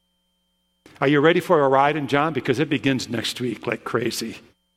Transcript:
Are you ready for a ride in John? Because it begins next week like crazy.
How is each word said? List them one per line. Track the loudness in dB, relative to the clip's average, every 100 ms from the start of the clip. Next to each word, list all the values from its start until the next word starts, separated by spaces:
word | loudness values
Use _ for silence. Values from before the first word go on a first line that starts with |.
| _ _ _ _ _ _ _ _ -16 -2
Are | 2
you | 4
ready | 4 2
for | 2 2
a | 4
ride | 4 2 0
in | -2
John? | 0 0
Because | -2 -2 -2
it | 0
begins | 0 0 -2 -4
next | -6 -6 -6
week | -6 -6 -6
like | -6
crazy. | -4 -2 -2 -4 -8 -10 -18 _ _